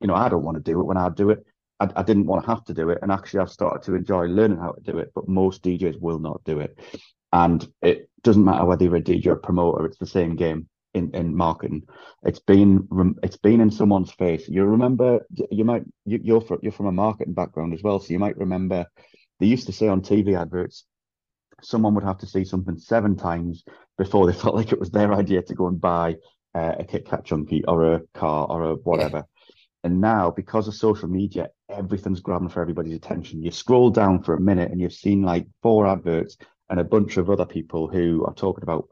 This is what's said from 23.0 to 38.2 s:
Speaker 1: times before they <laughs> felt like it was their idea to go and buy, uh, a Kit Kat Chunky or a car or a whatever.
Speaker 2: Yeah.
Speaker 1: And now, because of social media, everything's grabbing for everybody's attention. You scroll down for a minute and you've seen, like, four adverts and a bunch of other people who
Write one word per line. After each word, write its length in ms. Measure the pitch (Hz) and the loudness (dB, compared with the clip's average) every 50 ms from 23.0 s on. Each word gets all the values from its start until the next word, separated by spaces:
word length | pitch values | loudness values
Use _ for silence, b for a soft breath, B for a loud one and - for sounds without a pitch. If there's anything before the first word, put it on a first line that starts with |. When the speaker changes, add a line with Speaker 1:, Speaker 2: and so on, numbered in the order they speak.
| 104 107 98 - | 2 2 0 0
Speaker 1:
times 460 | - 90 85 85 85 87 85 82 - B B B B B _ - | -2 -4 -4 -4 -4 -6 -8 -10 -14 B B B B B _ -4
before 300 | 95 92 - 104 95 87 | -4 0 4 4 4 4
they 60 | 87 | 4
<laughs> 60 | - | 2
felt 160 | - 117 - | 0 0 0
like 160 | 104 113 110 | 0 0 0
it 80 | - - | -2 -2
was 120 | - 87 | -2 -2
their 200 | - 101 104 104 | 0 2 2 2
idea 300 | 104 98 101 90 98 92 | 2 2 2 2 0 -2
to 140 | 87 - 98 | -2 -4 -4
go 100 | - 92 87 | -4 -2 -2
and 140 | 90 82 | -2 -2
buy, 340 | 78 90 87 85 85 85 82 - b b b b _ _ - | 0 0 0 0 0 -2 -4 -6 b b b b _ _ -8
uh, 220 | 85 82 82 - - | -4 -4 -4 -4 -6
a 60 | - | -8
Kit 240 | - - - - - | -8 -8 -8 -6 -6
Kat 180 | - 78 - | -8 -8 -6
Chunky 400 | - 85 78 76 - 80 76 - | -4 -4 -4 -4 -2 -2 -2 0
or 300 | - 87 82 82 80 82 | 0 2 2 2 2 2
a 60 | 80 - - _ | 0 -4 -8 _
car 320 | - - 80 76 76 73 - | -6 -4 -2 -2 -2 -4 -4
or 160 | - 85 82 | -4 -4 -4
a 120 | 80 80 | -4 -6
whatever. 420 | 73 - 90 87 82 78 78 78 78 | -4 -2 -2 -2 0 -2 -2 -4 -8
Speaker 2:
Yeah. 60 | - - b b b b b b b b _ _ - | -10 -12 b b b b b b b b _ _ -6
Speaker 1:
And 140 | 90 90 92 | -2 0 2
now, 300 | 101 110 113 107 92 87 | 2 2 2 2 2 0
because 380 | 85 - 95 - - 110 101 107 | -2 -4 -8 -4 -4 -4 -4 -4
of 80 | 107 | -6
social 340 | - - 110 104 104 - 82 | -2 0 0 0 0 -4 -4
media, 400 | 92 95 98 98 98 90 82 - - _ _ - | -4 -4 -4 -4 -4 -8 -8 -8 -12 _ _ -14
everything's 540 | - 101 95 92 107 98 - 101 95 87 | -12 -10 -8 -6 -6 -6 -4 -6 -6 -6
grabbing 280 | - - 92 87 92 87 | -4 -6 -4 -4 -4 -6
for 120 | - 90 | -6 -6
everybody's 340 | 85 82 85 85 82 80 80 | -6 -4 -4 -6 -6 -8 -10
attention. 460 | 80 - - 85 85 82 - - 80 | -12 -10 -10 -10 -10 -10 -10 -12 -10
You 100 | 78 85 | -8 -8
scroll 380 | 82 - - - 127 123 123 123 | -8 -8 0 4 4 6 6 6
down 320 | - 113 104 98 92 87 | 6 4 4 4 4 2
for 140 | - - 82 | 2 0 0
a 40 | 78 | 2
minute 320 | 92 98 98 90 87 - | 2 2 2 2 0 -2
and 80 | - 90 | -2 -4
you've 140 | 90 85 - | -6 -6 -6
seen, 300 | - - 101 101 98 98 | -4 -2 0 2 2 2
like, 220 | 90 87 87 - - _ _ | 2 0 -2 -4 -6 _ _
four 260 | - 117 113 107 104 98 | 2 4 4 6 6 4
adverts 500 | 95 90 - 87 82 80 - - - b b b b _ _ _ | 2 0 0 -2 -2 -2 -2 -4 -8 b b b b _ _ _
and 100 | 92 90 | -2 -2
a 60 | 85 | 0
bunch 320 | - - 107 101 104 - 117 | 2 2 2 2 2 0 -2
of 120 | 101 87 | 0 0
other 160 | 101 92 90 | 0 0 -2
people 440 | 85 - 82 80 80 - 82 80 76 | -4 -6 -8 -8 -6 -4 -4 -4 -2
who 340 | 85 92 87 85 82 80 | -2 0 0 2 0 0